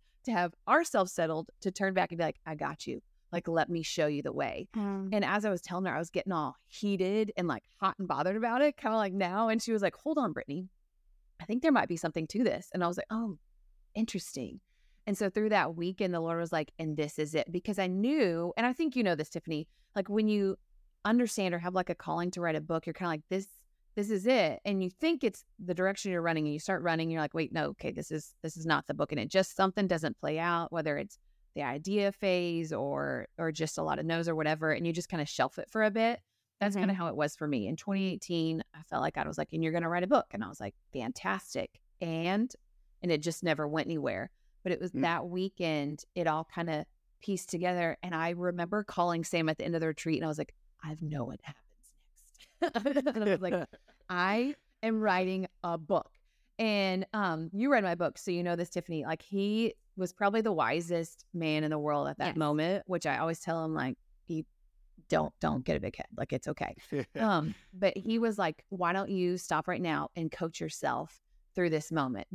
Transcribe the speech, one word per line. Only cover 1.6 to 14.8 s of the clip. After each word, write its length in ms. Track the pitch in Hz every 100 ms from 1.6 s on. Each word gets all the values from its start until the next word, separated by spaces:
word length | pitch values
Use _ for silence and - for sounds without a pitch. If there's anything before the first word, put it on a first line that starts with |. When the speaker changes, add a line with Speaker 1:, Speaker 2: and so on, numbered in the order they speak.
Speaker 1:
to 80 | 202
turn 240 | - 196
back 160 | 185 175
and 60 | 170
be 60 |
like, 160 | 160 -
"I 100 | - 151
got 300 | 147 151 -
you." 140 | 123 - _ _
Like, 160 | 175 -
let 200 | 165 156
me 140 | 170
show 240 | 156 - 151
you 160 | 147
the 100 | -
way. 360 | 139 135 - 180
Speaker 2:
Mm. 380 | 226 202 196 190
Speaker 1:
And 120 | 208
as 200 | - 208
I 60 | 214
was 120 | 180
telling 220 | - 180 190
her, 80 |
I 40 | 139
was 120 | 170
getting 220 | 180 196
all 240 | 170 139 - _
heated 640 | - 208 196 185 214 214 202
and, 120 | 175
like, 160 | 113 - -
hot 160 | 190 -
and 100 | 180
bothered 280 | 139 175 208
about 260 | 226 247
it, 140 | 294 -
kinda 200 | 220 220
like 160 | 202
now. 360 | 190 180 190 226
And 140 | 226
she 100 | 233
was 100 | 220
like, 140 | 190 -
"Hold 220 | 294 302
on, 140 | 226
Brittany. 360 | 156 - 151 185 _ _ _ _ _ _ -
I 40 |
think 180 | 165 233
there 100 | 320
might 160 | 262 -
be 80 | 170
something 300 | 165 165 160
to 160 | 208
this." 260 | 226 - -
And 100 | 185
I 40 | 175
was 80 | 180
like, 80 | -
"Oh, 280 | 220 226 156 _ _ - _ _
interesting." 640 | 208 226 190 - - 117 - - _